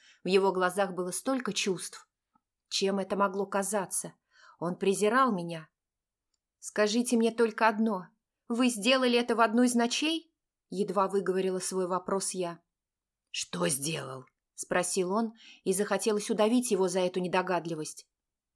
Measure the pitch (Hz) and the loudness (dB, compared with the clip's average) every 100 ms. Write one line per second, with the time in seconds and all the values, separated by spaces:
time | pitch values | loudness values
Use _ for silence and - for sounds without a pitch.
0 | _ _ - 190 196 185 180 175 196 180 | _ _ 2 4 4 2 0 2 -2 -2
1 | 180 175 - 269 226 190 202 170 - - | -6 -4 -2 -2 -2 -4 -2 -2 -6 -14
2 | - _ _ _ _ _ _ - 196 196 | -20 _ _ _ _ _ _ -2 0 -2
3 | 190 202 202 196 196 196 185 208 180 - | -2 0 0 0 -2 -2 -2 -4 -4 -6
4 | 165 - _ _ - _ 170 180 196 180 | -8 -14 _ _ -20 _ -6 0 0 2
5 | 208 247 262 190 170 165 160 _ _ _ | 2 4 2 0 -4 -10 -14 _ _ _
6 | _ _ _ _ _ _ - - 208 226 | _ _ _ _ _ _ -8 0 0 2
7 | 240 233 226 226 226 214 220 214 226 190 | 2 2 2 2 0 2 0 2 0 -2
8 | 175 _ _ _ _ 233 247 233 208 262 | -8 _ _ _ _ 0 2 2 2 4
9 | 247 240 240 233 226 226 247 240 233 - | 4 2 2 2 4 6 4 4 0 0
10 | 302 320 - _ _ _ _ 180 208 190 | -2 -2 -6 _ _ _ _ -4 -2 0
11 | 190 202 185 185 185 185 - 185 180 180 | 0 0 0 0 0 -2 -4 -4 -2 -4
12 | - 196 - 185 175 170 _ _ _ _ | -2 -4 -4 -4 -6 -8 _ _ _ _
13 | _ _ _ - - 175 175 143 143 156 | _ _ _ -10 -8 -4 -2 -2 -4 -6
14 | 135 131 - _ _ - - 180 175 196 | -8 -12 -16 _ _ -14 -2 0 0 0
15 | 180 208 226 - - - - 185 202 196 | 0 0 -2 -6 -20 -8 -2 -2 0 0
16 | 220 208 208 202 214 247 247 190 185 185 | 0 -2 0 2 4 4 2 2 2 2
17 | 180 185 180 185 180 175 165 160 156 - | 0 0 0 0 0 -2 -2 -8 -8 -14
18 | - _ _ _ _ | -20 _ _ _ _